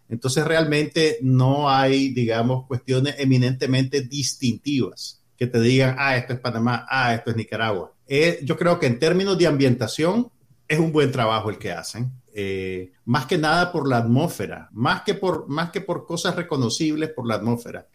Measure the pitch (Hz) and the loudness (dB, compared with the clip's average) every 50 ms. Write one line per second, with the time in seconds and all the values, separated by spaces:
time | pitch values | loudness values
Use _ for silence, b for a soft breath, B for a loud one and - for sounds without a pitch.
0 | _ - 117 113 - 127 127 160 151 151 160 160 160 147 151 147 156 151 - 165 | _ -12 -10 -6 -4 -2 0 0 0 2 2 2 2 2 2 0 0 0 0 2
1 | 160 156 151 - 131 131 131 127 127 131 139 143 147 139 135 135 135 135 135 135 | 2 2 2 2 2 4 4 6 6 4 4 2 2 2 4 4 4 4 4 2
2 | 135 135 120 127 117 110 113 113 117 127 131 127 - - 127 120 - 131 127 127 | 2 0 0 0 0 0 2 2 2 0 0 -2 -4 -6 -8 -6 -4 -2 0 0
3 | 135 147 139 147 139 135 131 123 123 123 131 131 151 131 131 131 135 131 143 139 | 0 0 -2 0 2 4 4 4 4 2 0 0 0 0 2 2 0 0 0 -4
4 | 127 117 143 147 131 - - - 139 120 107 - - 139 147 131 107 90 - - | -4 -4 -6 -6 -4 -4 -4 -2 -2 -2 -2 -2 -4 -2 -2 -2 -2 -4 -6 -12
5 | - - - _ _ _ _ - 127 123 - 117 113 123 131 135 131 131 131 135 | -16 -16 -16 _ _ _ _ -6 -4 -2 0 2 4 4 4 4 4 2 2 0
6 | 139 135 131 123 123 - 123 123 - 123 113 113 113 123 120 110 - - 131 135 | 0 0 0 0 -2 -4 -6 -6 -4 -4 -2 0 0 0 -2 -2 -4 -4 -2 0
7 | 127 120 117 117 - 120 107 113 104 - 110 107 113 110 104 90 80 - _ _ | 2 0 0 -2 -2 -4 -4 -4 -4 -6 -4 -4 -2 -2 -2 -4 -6 -10 _ _
8 | _ - 139 143 160 170 170 - 143 127 165 - 180 175 175 175 151 131 120 - | _ -2 0 2 2 2 0 -2 -4 -4 -2 0 2 2 2 2 2 0 0 2
9 | 160 160 175 185 190 202 190 165 175 156 143 135 139 127 120 - 113 104 - - | 2 2 2 2 2 0 2 2 2 2 4 4 4 2 2 2 -2 -4 -2 -2
10 | 156 175 202 233 247 - _ _ _ _ _ _ _ - 156 160 160 165 151 151 | 0 0 2 0 -2 -4 _ _ _ _ _ _ _ -2 0 2 2 2 2 2
11 | 143 127 127 127 113 110 110 107 101 107 95 - - 95 85 85 92 - - 107 | 2 2 2 2 2 2 2 0 -2 -4 -6 -6 -6 -8 -8 -8 -10 -10 -8 -6
12 | 123 131 131 - _ _ - 104 98 98 98 95 92 92 92 92 92 - _ _ | -6 -6 -8 -12 _ _ -8 -6 -6 -4 -4 -4 -4 -6 -6 -8 -10 -12 _ _
13 | - 113 127 147 143 - 190 160 156 151 160 175 180 175 175 160 135 139 127 117 | -4 -2 -2 0 0 0 0 0 2 2 4 2 2 0 0 -2 0 2 2 2
14 | 113 113 120 135 165 165 - - 98 85 85 82 80 - - 104 127 156 190 - | 2 4 2 2 2 0 -2 -6 -8 -8 -8 -12 -16 -12 -6 -2 0 0 0 -2
15 | - 208 185 - 190 185 160 151 - 135 139 160 170 170 - 190 190 - 175 170 | -2 -4 -4 -2 -2 -2 -2 -2 -4 -6 -4 -4 -4 -4 -6 -8 -6 -6 -6 -6
16 | - - 170 165 - 185 165 180 170 - 156 135 120 110 - - 160 156 151 151 | -6 -8 -6 -4 -4 -4 -4 -4 -4 -4 -2 -2 0 0 0 -2 -2 -2 -2 -2
17 | 156 151 - - 123 117 110 101 104 117 117 120 - - - 92 - _ | -4 -6 -6 -6 -4 -4 -2 -2 0 -2 -2 -2 -4 -12 -14 -16 -16 _